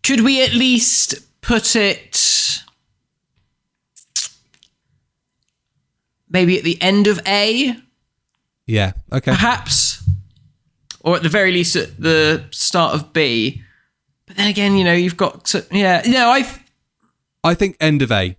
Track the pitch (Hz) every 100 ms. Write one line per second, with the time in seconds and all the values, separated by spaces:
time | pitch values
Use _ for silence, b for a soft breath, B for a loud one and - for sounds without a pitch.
0 | - 269 233 269 262 240 254 240 - -
1 | - - _ _ - 226 214 226 202 -
2 | - - - - - - - _ _ _
3 | _ _ _ _ _ _ _ _ _ -
4 | - - - _ _ _ _ _ _ _
5 | _ _ _ _ _ _ _ _ _ _
6 | _ _ _ 180 175 185 170 170 180 202
7 | 208 190 - 202 214 240 269 233 _ _
8 | _ _ _ _ _ _ - 110 95 -
9 | - 131 - 190 226 247 - - - -
10 | - - - _ _ _ _ _ _ -
11 | 160 175 165 208 190 180 170 175 - -
12 | 165 160 156 160 - - - 180 165 147
13 | 147 165 143 117 113 - B B B _
14 | _ _ _ 190 208 202 202 196 180 175
15 | 180 170 185 - - 180 - 196 196 180
16 | 233 262 240 269 247 - _ _ _ _
17 | _ _ _ _ 165 170 196 - 156 147
18 | 123 104 92